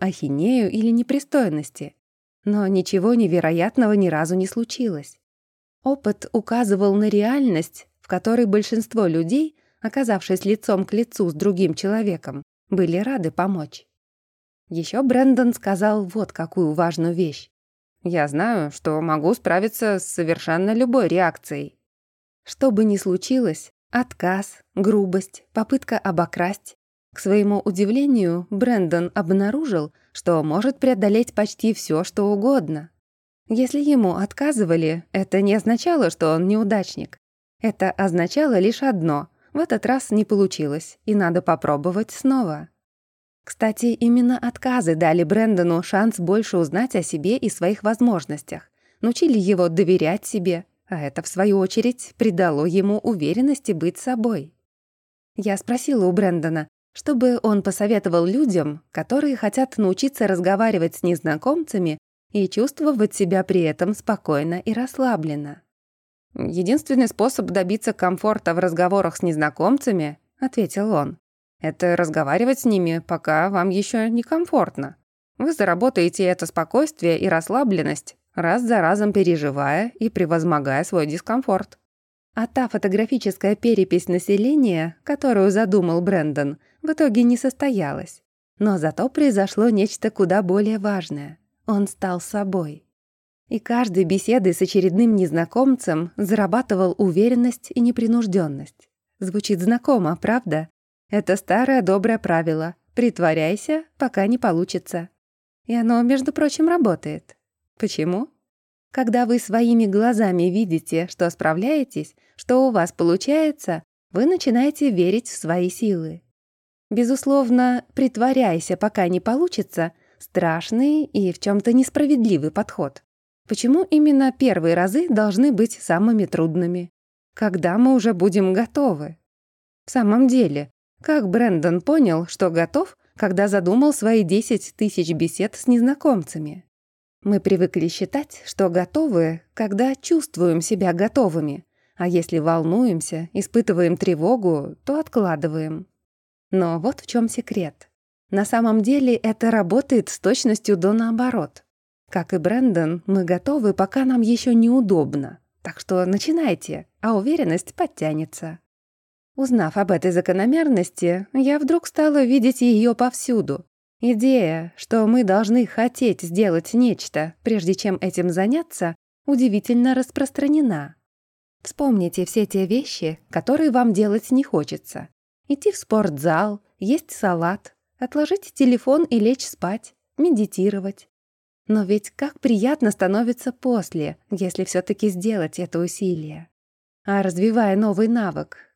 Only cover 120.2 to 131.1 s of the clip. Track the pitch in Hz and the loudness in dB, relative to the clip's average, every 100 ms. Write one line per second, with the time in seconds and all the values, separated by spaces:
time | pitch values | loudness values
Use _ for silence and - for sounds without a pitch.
120.2 | - 185 175 165 - 226 285 311 285 202 | -8 -2 0 -2 -2 0 2 0 -2 -2
121.2 | 190 170 202 202 233 247 262 294 285 277 | -2 -2 -2 0 2 2 2 0 2 2
122.2 | 220 165 151 175 220 - 139 - _ _ | 2 2 0 -4 -6 -6 -8 -8 _ _
123.2 | _ _ - 208 240 311 381 311 302 277 | _ _ -8 -2 2 2 4 4 6 4
124.2 | 262 - 262 180 165 170 185 247 349 214 | 2 2 2 2 2 2 2 0 0 2
125.2 | 214 190 285 208 226 - - 175 220 220 | 2 2 4 4 0 -2 -2 2 2 2
126.2 | 180 165 165 160 175 180 175 _ _ _ | 0 0 0 0 -2 -4 -8 _ _ _
127.2 | _ - 214 180 170 202 254 262 214 175 | _ -4 -2 0 0 4 4 4 2 2
128.2 | 196 190 190 185 233 294 269 151 151 160 | 2 2 2 2 0 0 0 0 -6 -16
129.2 | _ _ _ _ _ _ - 254 208 226 | _ _ _ _ _ _ -4 0 4 4
130.2 | 262 254 180 143 147 _ _ _ - | 6 4 2 0 -8 _ _ _ -2